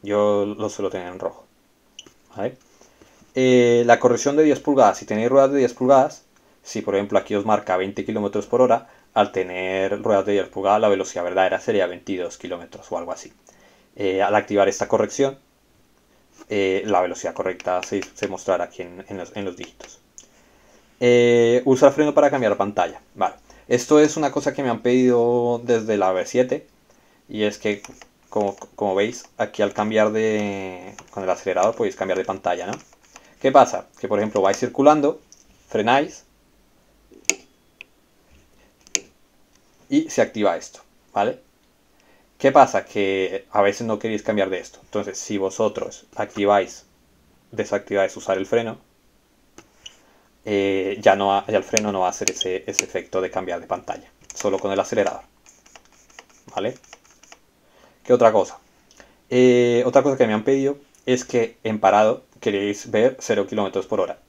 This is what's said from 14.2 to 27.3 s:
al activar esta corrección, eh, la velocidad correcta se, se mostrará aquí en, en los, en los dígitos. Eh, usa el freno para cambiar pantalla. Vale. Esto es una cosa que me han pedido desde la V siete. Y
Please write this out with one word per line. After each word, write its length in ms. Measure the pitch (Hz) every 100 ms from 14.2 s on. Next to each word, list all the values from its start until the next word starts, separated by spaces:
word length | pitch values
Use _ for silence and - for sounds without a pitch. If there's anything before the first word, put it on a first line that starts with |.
al 120 | 90
activar 340 | 104 101 101 98
esta 200 | 95 110
corrección, 500 | 113 107 - 139 135 _ _ _ _ _ _ _ _ _ _ -
eh, 320 | 104 95 95
la 160 | 107 92
velocidad 320 | 90 87 90
correcta 500 | - 92 90 - 90
se, 200 | - 101
se 260 | - - 98
mostrará 360 | 92 - 90
aquí 180 | 87 -
en, 240 | 87 90 -
en 80 | 98
los, 180 | 87
en 120 | 107 98
los 100 | 87
dígitos. 440 | - _ - - _ - - _ _ _ _ _ _ _
Eh, 600 | 123 120 120 120 117 120
usa 240 | 127 127 143
el 60 |
freno 180 | 143 151
para 180 | 147 143
cambiar 260 | 135 113 87
pantalla. 420 | 98 101 85 - _
Vale. 220 | - 92 - _ - -
Esto 320 | 123 - 151
es 200 | 151 156
una 120 | 143
cosa 220 | 143 143
que 100 | 139
me 60 | 135
han 140 | 117
pedido 800 | 123 127 127 120 120 120 120 120
desde 320 | 120 113 110 104
la 160 | 95
V 140 | 92 87
siete. 400 | 120 123 151 - _ _ _ _ _
Y 160 | _